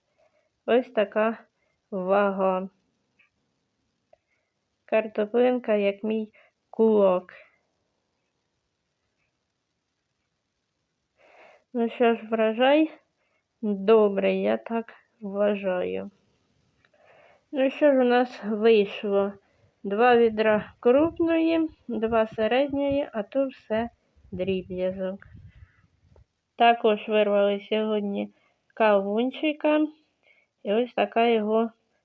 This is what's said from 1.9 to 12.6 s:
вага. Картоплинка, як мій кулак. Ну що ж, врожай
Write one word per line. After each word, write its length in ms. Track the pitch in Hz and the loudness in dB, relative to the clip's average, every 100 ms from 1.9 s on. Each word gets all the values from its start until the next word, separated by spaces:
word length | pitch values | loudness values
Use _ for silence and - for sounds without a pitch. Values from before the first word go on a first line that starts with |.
вага. 760 | 190 185 202 202 190 190 185 190 - _ _ _ _ _ _ _ _ _ _ _ _ _ _ _ _ _ _ _ _ | -6 0 2 2 0 0 -2 -6 -14 _ _ _ _ _ _ _ _ _ _ _ _ _ _ _ _ _ _ _ _
Картоплинка, 880 | _ 220 220 220 208 240 247 254 233 | _ -2 0 -4 -2 0 2 0 -2
як 300 | 208 202 196 | 0 0 -2
мій 280 | 214 220 214 _ _ _ _ | -4 -4 -6 _ _ _ _
кулак. 640 | - 220 208 196 180 180 - - _ _ _ _ _ _ _ _ _ _ _ _ _ _ _ _ _ _ _ _ _ _ _ _ _ _ _ _ _ _ _ _ _ _ _ _ _ _ - - - _ | 0 2 4 4 2 -4 -16 -20 _ _ _ _ _ _ _ _ _ _ _ _ _ _ _ _ _ _ _ _ _ _ _ _ _ _ _ _ _ _ _ _ _ _ _ _ _ _ -20 -20 -20 _
Ну 180 | 247 233 | -4 -4
що 240 | - 233 | 2 2
ж, 120 | 220 220 | 2 -4
врожай 600 | 226 220 220 | -2 -2 2